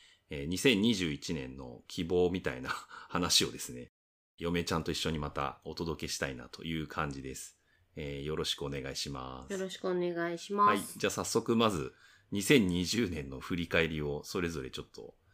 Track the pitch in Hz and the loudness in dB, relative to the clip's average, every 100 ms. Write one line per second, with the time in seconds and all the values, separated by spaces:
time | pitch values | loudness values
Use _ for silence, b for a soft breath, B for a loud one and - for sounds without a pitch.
0 | b b _ 71 73 90 139 104 110 104 | b b _ -6 -4 2 4 6 4 4
1 | 85 71 - 80 65 65 64 60 - - | 0 -2 -4 -6 -6 -10 -14 -14 -10 -6
2 | 82 90 90 90 76 64 64 - - - | 2 4 4 4 -2 -4 -4 -6 -8 -16
3 | - 170 175 - 76 - - 62 62 _ | -4 0 4 4 2 -2 -10 -10 -14 _
4 | _ _ _ - 82 87 85 82 78 78 | _ _ _ -6 0 0 2 0 0 0
5 | 85 80 73 73 69 - 82 78 82 73 | 0 0 -2 -2 -4 -4 -10 -4 -4 -2
6 | 73 - 69 64 62 - 80 80 76 - | -4 -2 -4 -4 -10 -10 -4 -2 -2 -2
7 | 76 69 65 64 - - _ _ _ - | -2 -4 -8 -10 -12 -18 _ _ _ -8
8 | 73 71 73 78 80 - 71 69 65 65 | -6 -4 -4 -2 -2 -2 -4 -4 -6 -6
9 | - 69 65 65 64 196 190 185 190 180 | -6 -6 -8 -10 -8 -6 -6 -4 -2 0
10 | 175 170 170 170 - 202 208 - - - | 0 0 -2 -4 -2 4 6 4 -2 -2
11 | 101 - 90 117 110 117 113 90 64 b | 0 0 0 2 4 6 6 4 -2 b
12 | b b _ 101 95 147 92 87 85 107 | b b _ -2 6 6 6 4 2 2
13 | 104 80 67 65 - 90 85 87 80 80 | 0 -2 -6 -8 -2 -2 2 4 4 2
14 | 73 71 - 98 85 80 65 - - - | -2 -4 -4 -2 -2 -2 -6 -10 -12 -14
15 | - - _ | -18 -20 _